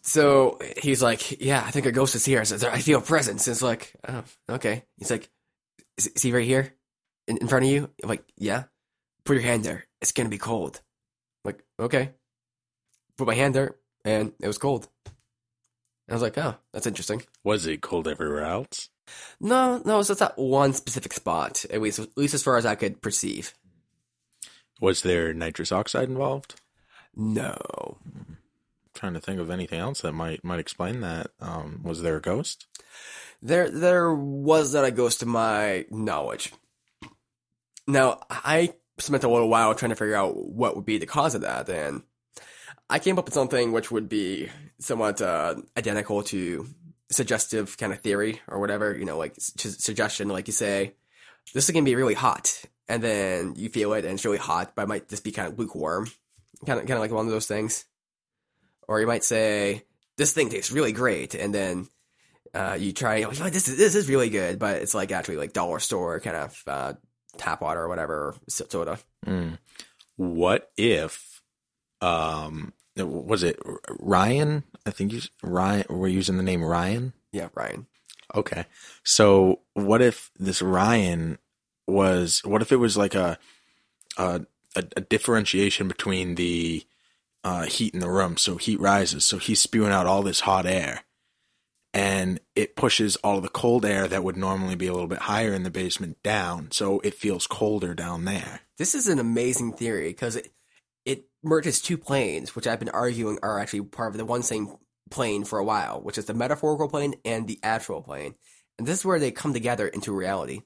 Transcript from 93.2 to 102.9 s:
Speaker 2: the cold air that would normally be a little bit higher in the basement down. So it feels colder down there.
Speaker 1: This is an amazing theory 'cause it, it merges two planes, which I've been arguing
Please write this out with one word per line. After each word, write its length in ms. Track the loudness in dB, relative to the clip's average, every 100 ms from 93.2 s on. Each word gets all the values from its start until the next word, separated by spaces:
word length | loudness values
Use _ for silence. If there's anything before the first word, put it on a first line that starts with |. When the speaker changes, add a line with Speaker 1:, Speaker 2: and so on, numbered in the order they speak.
| 0 0
Speaker 2:
the 60 | -2
cold 360 | 0 4 4 4
air 220 | 2 2
that 160 | 0
would 140 | -2 -2
normally 380 | -2 0 -2 -2
be 120 | -2
a 60 |
little 140 | -2 -4
bit 120 | -6
higher 340 | -2 0 0
in 100 | 0
the 60 | -4
basement 520 | -4 -4 -4 -6 -6
down. 480 | -2 0 -2 -6 -6
So 280 | -2 0 0
it 120 | 0
feels 320 | -2 -2 -2 -4
colder 460 | 0 0 0 -2
down 320 | -6 -6 -4 -4
there. 360 | -4 -6 -14 _ -4
Speaker 1:
This 180 | -2 0
is 120 | 2
an 120 | 2
amazing 540 | 2 2 2 0 -2
theory 400 | -4 -2 -2 -4
'cause 220 | -4 -6 -6
it, 160 | -10 _ _ _ _ _ -6
it 200 | -6 -8 _
merges 400 | 0 2 2 -2
two 160 | -2 -4
planes, 580 | 0 0 2 -2 -6 -6
which 120 | -4
I've 120 | -2
been 100 |
arguing 500 | -4